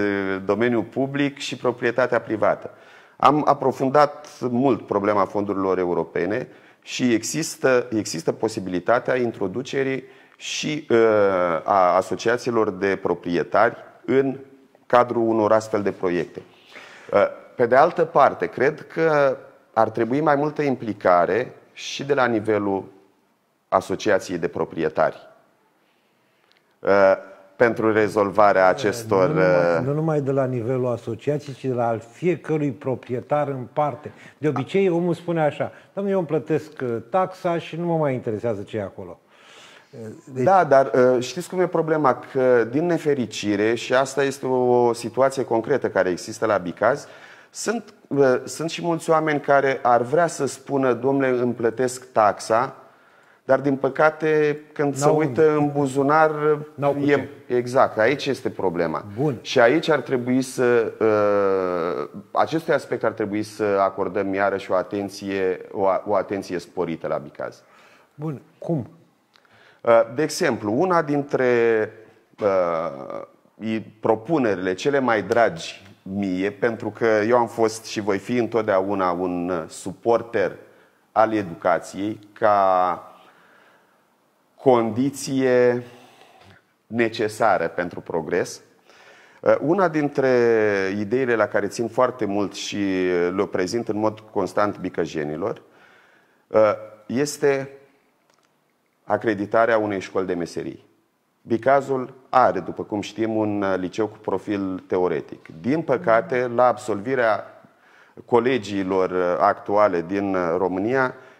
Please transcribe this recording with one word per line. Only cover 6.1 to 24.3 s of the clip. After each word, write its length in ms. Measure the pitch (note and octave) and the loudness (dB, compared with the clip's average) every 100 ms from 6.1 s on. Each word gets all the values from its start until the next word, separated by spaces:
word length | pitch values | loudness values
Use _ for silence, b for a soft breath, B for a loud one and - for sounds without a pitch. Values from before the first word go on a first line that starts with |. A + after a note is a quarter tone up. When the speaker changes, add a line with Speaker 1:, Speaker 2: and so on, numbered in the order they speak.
| D#2+ F2 A#2+ D3+ B B B | -4 -4 -4 -8 B B B
Speaker 1:
și 320 | - - B2+ | -14 -2 0
există, 760 | A#2 - D3+ D#3+ - C3+ B2 B2 A2 | 0 -2 -6 -8 -2 2 2 0 -4
există 360 | F#2 - - | -4 -4 -4
posibilitatea 840 | - A2 G#2+ F#2+ F2+ G2+ A#2+ C3+ C3 | -2 -4 -4 -4 -2 0 0 0 -2
introducerii 880 | A#2+ A2 G2 A2 C3+ C#3 C3+ C3 B B B _ | -2 -4 -6 -6 -6 -4 -2 -4 B B B _
și, 520 | - - D3+ D3+ - | -10 -8 -6 -6 2
ă, 60 | A#2 A2+ G#2+ G2 F#2 F2 D#2 | 4 4 4 2 2 0 0
a 320 | - G2+ F2+ F2+ | 2 4 4 4
asociațiilor 760 | - F#2 A#2 A#2+ B2 A#2 G#2 | 0 -2 -2 -2 0 0 0
de 260 | F#2 G2 F#2+ | 0 -2 0
proprietari 760 | F#2 F2 F2 E2+ D2+ G2 A#2 A#2 - - - | -2 -4 -2 -2 0 2 2 0 -14 -12 0
în 320 | C3 C3+ - - - _ _ - | 0 0 -4 -12 -20 _ _ 2
cadrul 420 | B2 A#2+ A#2 A2+ | 4 4 2 0
unor 240 | A2 G#2 | 2 2
astfel 300 | A2 A2 G#2+ | 2 0 -2
de 100 | G2 | -2
proiecte. 500 | F#2 F#2 F2 D2+ - - B B B B B - | -2 -2 -2 -4 -10 -20 B B B B B -2
Ă, 160 | G2+ F#2+ - - - | 2 2 -2 -10 -2
pe 100 | A#2 | 2
de 100 | B2+ | 4
altă 300 | E3+ F3 D#3+ | 4 2 0
parte, 400 | D3+ A#2+ - F2 | 4 2 2 -4
cred 420 | - C3 D#3 - | 0 -2 -2 -8
că 500 | E3 D#3+ D3 C#3 B2 - - _ | -2 0 2 2 0 -8 -20 _
ar 160 | A2 G#2+ | 0 0
trebui 300 | A#2 A2+ C#3 | 0 -2 0
mai 160 | D#3 C#3 | 2 2
multă 260 | D3+ D3+ | 0 -2
implicare 920 | C#3+ A#2+ A#2 - G2 F2 E2+ G#2 C3+ - _ | -2 -2 -6 -2 2 4 4 0 -4 -10 _
și 300 | - - - | -16 -12 -8
de 100 | C#3 | -2
la 120 | C#3 A#2+ | 0 2
nivelul 580 | A2+ G#2+ G#2 G2+ F#2+ F#2+ - _ _ _ _ _ _ _ | 0 0 0 0 -4 -6 -18 _ _ _ _ _ _ _
asociației 680 | F#2+ - F#2 G#2 F#2+ - | -2 0 -2 0 0 -2